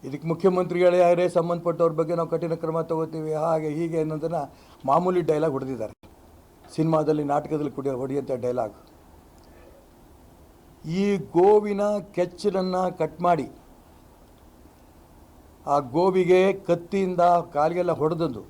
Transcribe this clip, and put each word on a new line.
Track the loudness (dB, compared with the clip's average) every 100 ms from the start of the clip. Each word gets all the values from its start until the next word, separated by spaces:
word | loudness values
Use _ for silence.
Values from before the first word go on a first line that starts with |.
ಇದಕ್ಕೆ | -12 -10 -6
ಮುಖ್ಯಮಂತ್ರಿಗಳೇ | 0 2 2 -2 2 4 6
ಯಾರೇ | 4 4 2
ಸಂಬಂಧಪಟ್ಟವ್ರ | 0 0 -2 -2 0 0
ಬಗ್ಗೆ | 0 -2
ನಾವು | -2 -2
ಕಠಿಣ | -2 -4
ಕ್ರಮ | -4 -4 -4
ತಗೋತೀವಿ, | -2 -4 -4 -6 -6
ಹಾಗೆ | -4 0 -2 -2
ಹೀಗೆ | -4 -4 -2
ಅನ್ನೋದನ್ನ | -2 -4 -4 -4 -6 -12 -20 -12
ಮಾಮೂಲಿ | 0 2 4 0
ಡೈಲಾಗ್ | 2 0 0
ಹೊಡೆದಿದ್ದಾರೆ. | -2 -6 -8 -8 -12 -20 -20 -20 -20 -20 _ -16
ಸಿನಿಮಾದಲ್ಲಿ, | -2 0 2 2 0
ನಾಟಕದಲ್ಲಿ | 0 -2 -2 -4 -4
ಕುಡಿಯೋ, | -4 -6 -4
ಹೊಡೆಯುವಂಥ | -4 -4 -4
ಡೈಲಾಗ್. | -4 -4 -4 -4 -8 -20 -20 -20 -20 -20 -20 -20 -20 -20 -20 -20 -20 -20 -20 -20 -20 -20 -20 -20 -20 -8
ಈ | -2 0 0
ಗೋವಿನ | 0 4 6 6 4 -2 -2 -2
ಕೆಚ್ಚಲನ್ನು | -6 -4 -4 -2 -2 -2 -2 -2 -4 -2
ಕಟ್ | -6 -2
ಮಾಡಿ | 0 0 -2 -12 -20 -20 -20 -20 -20 -20 -20 -20 -20 -20 -20 -20 -20 -20 -20 -20 -20 -20 -20 -18 -2
ಆ | -2 0
ಗೋವಿಗೆ | 0 2 2 4 4 4 0 -2
ಕತ್ತಿಯಿಂದ | -2 -2 -2 -2 2 4 4 0
ಕಾಲಿಗೆಲ್ಲ | -2 0 0 -2
ಹೊಡೆದದ್ದು | 0 -2 0 -4 -6 -14